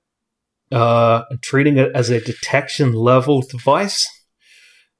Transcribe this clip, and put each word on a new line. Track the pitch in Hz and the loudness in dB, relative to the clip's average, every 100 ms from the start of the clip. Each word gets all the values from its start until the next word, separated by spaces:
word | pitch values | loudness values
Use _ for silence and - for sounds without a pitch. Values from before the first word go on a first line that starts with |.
| _ _ _ _ _ _ _ | _ _ _ _ _ _ _
uh, | 123 117 117 117 113 - | 0 2 2 2 0 -2
and | 120 | -12
treating | - 135 147 139 | -4 0 2 2
it | 131 135 | 2 0
as | 117 | -2
a | 120 | -2
detection | 120 - - 135 139 - 135 | -4 -10 -4 -4 -4 -2 0
level | 113 117 127 123 139 | 2 2 2 2 0
device | 127 123 135 151 202 - - - _ _ _ _ _ _ _ | -2 -4 0 0 -2 -4 -6 -8 _ _ _ _ _ _ _